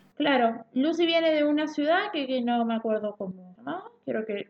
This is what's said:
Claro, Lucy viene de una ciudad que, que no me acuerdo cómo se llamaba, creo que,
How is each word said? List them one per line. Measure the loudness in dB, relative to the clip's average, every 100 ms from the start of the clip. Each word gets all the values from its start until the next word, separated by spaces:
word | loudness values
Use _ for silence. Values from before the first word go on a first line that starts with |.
| _ -4
Claro, | 2 4 2 0 -8
Lucy | -2 0 2 2
viene | 4 4
de | 4
una | 2 2 -2
ciudad | -2 2 2 0
que, | -4 -2
que | -2
no | 0 0
me | 0
acuerdo | 0 0 -2 -2 -6
cómo | -8
se | -10 -14 -16
llamaba, | -10 -10 -10 _ -6
creo | -4
que, | -4 -6 -6